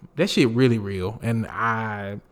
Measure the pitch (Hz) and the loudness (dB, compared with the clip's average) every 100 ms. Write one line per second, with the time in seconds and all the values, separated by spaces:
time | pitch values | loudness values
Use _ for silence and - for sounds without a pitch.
0 | - - 185 - 135 113 131 113 101 98 | -14 -2 0 4 4 4 4 4 0 -4
1 | 90 113 117 113 107 - 113 113 110 104 | -4 -4 -2 -2 -2 -2 -2 -2 -4 -6
2 | - 104 - | -8 -10 -14